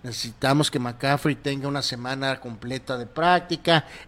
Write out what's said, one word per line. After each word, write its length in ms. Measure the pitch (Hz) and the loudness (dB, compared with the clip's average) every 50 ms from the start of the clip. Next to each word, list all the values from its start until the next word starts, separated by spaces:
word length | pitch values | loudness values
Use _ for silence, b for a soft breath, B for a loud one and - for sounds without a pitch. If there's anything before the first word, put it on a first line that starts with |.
| - | -14
Necesitamos 680 | 123 110 - - 117 110 - - 131 139 151 147 - | -12 -10 -8 -10 -10 -6 -2 2 4 4 4 4 2
que 80 | - 139 | 0 -2
McCaffrey 560 | 123 120 117 - - 139 143 139 - 156 135 | -4 -4 -4 -4 0 0 0 2 2 0 -2
tenga 320 | - - 143 139 139 135 | 0 -2 -4 -4 -2 -4
una 160 | 143 143 139 135 | -4 -4 -2 -4
semana 560 | - 131 120 123 123 135 135 139 135 131 127 | -4 -6 -6 -6 -6 -4 -2 -2 -2 -2 -4
completa 580 | - 123 113 104 - 120 131 131 - - 131 120 | -6 -10 -12 -10 -8 -8 -8 -6 -6 -6 -6 -6
de 80 | 120 | -6
práctica. 760 | 104 - - 165 175 180 175 175 - 170 - - 170 165 156 B B B B B | -6 -2 2 4 6 6 4 2 0 -6 -2 4 4 6 6 B B B B B